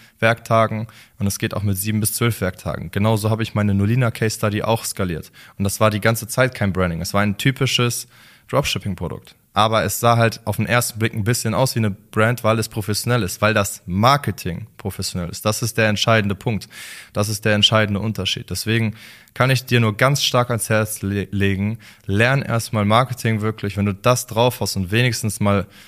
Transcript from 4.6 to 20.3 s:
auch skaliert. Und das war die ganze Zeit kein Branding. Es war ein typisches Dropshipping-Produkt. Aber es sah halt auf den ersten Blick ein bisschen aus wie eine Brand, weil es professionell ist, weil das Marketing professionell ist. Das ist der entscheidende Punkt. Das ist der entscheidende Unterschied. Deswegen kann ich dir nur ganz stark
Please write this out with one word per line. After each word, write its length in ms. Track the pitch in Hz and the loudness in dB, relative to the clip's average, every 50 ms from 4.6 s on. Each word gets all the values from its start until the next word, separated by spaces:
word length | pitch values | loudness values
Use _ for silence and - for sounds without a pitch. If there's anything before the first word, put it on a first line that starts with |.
auch 220 | - - 113 113 - | 0 0 0 0 -2
skaliert. 480 | - - - 98 90 85 76 - - _ - - - - - | -4 -6 -4 -4 -2 -4 -6 -8 -12 _ -20 -20 -14 -6 -2
Und 60 | 98 | -2
das 160 | 98 - - | -2 0 2
war 100 | 110 107 | 2 2
die 120 | 104 107 | 2 2
ganze 260 | 95 113 117 113 - - | 0 0 0 0 -4 -4
Zeit 260 | - - 127 127 127 | -2 0 0 0 0
kein 200 | - 104 101 87 | -2 -2 0 0
Branding. 260 | 92 92 87 85 80 | 2 0 0 0 -2
Es 140 | 87 - - | -4 -2 0
war 80 | 101 | 0
ein 160 | 104 104 95 - | 0 0 0 0
typisches 720 | - 139 131 - 139 127 - - 123 120 117 - - - _ - - - - - _ - | 0 -2 0 0 0 0 0 2 0 0 -2 -4 -8 -12 _ -20 -20 -20 -20 -20 _ -4
Dropshipping-Produkt. 840 | - 131 147 - - 98 - 104 92 85 90 78 60 - - - - _ _ _ - | -2 0 0 0 -2 -4 -4 -6 -6 -6 -6 -8 -8 -10 -14 -18 -20 _ _ _ 0
Aber 300 | - 107 110 110 110 - | 0 2 2 4 2 2
es 160 | 101 - - | 0 0 0
sah 180 | - 120 117 117 | 2 4 4 4
halt 240 | 117 113 - - - | 4 2 0 -2 -6
auf 120 | - 101 - | -6 -4 -2
den 80 | 110 | 0
ersten 340 | - 110 120 117 - - 104 | 0 0 0 0 -2 -4 -2
Blick 140 | 110 110 - | -4 -2 -2
ein 120 | 113 101 | -2 -2
bisschen 280 | 110 123 - - 113 110 | -2 -2 -2 -2 -2 0
aus 220 | 87 131 127 - | 0 0 0 0
wie 40 | 120 | 0
eine 120 | 113 107 | 0 0
Brand, 520 | 98 - - _ - 110 107 113 123 117 - | -2 -4 -10 _ 0 2 2 2 2 0 0
weil 140 | 107 113 113 | 0 0 0
es 100 | 110 - | -2 -4
professionell 540 | - 117 104 - 104 - - 117 120 123 104 | -6 -6 -4 -4 -4 -2 0 0 0 0 0
ist, 180 | 90 - - | -2 -2 0
weil 120 | 104 107 110 | 2 2 2
das 300 | 107 101 - - - - | 2 0 -2 -4 -10 -8
Marketing 840 | - 87 98 107 127 143 139 - - 98 - - 92 85 - 107 - _ - | -4 0 2 4 4 4 4 2 -2 -6 -4 -6 -8 -8 -8 -10 -14 _ -10
professionell 520 | - 104 - - 95 - - 92 87 85 | -10 -8 -8 -6 -8 -6 -6 -6 -6 -6
ist. 160 | 98 - - | -6 -4 -2
Das 160 | 107 107 - | -2 -2 0
ist 160 | - 110 - - | -2 -4 0 2
der 120 | 113 110 | 2 2
entscheidende 460 | 104 101 - - 113 110 104 104 98 | 2 2 2 4 4 4 4 2 -2
Punkt. 340 | - - 127 110 92 - - - - - - - - - - | -2 -2 -4 -4 -4 -6 -10 -18 -18 -18 -18 -18 -18 -16 -8
Das 160 | - - 104 104 | -4 -2 -2 -2
ist 160 | 107 - - | -2 -2 0
der 120 | 110 107 | 2 2
entscheidende 440 | 104 104 - 113 110 107 101 104 98 | 4 4 4 4 4 2 2 0 -2
Unterschied. 500 | 92 113 104 - 92 - - - - - | -2 -4 -4 -4 -4 -4 -6 -6 -8 -8
Deswegen 460 | 90 - - - 113 117 113 107 107 - - - - - - _ - | -8 -6 -2 0 0 0 0 -2 -4 -8 -14 -20 -20 -20 -20 _ -2
kann 160 | - 123 131 | 0 2 2
ich 160 | 135 123 - | 2 0 0
dir 140 | - 123 120 | 2 2 4
nur 160 | 117 107 101 | 4 2 2
ganz 280 | - 127 131 143 139 - | 4 2 2 4 2 0
stark 260 | - | 0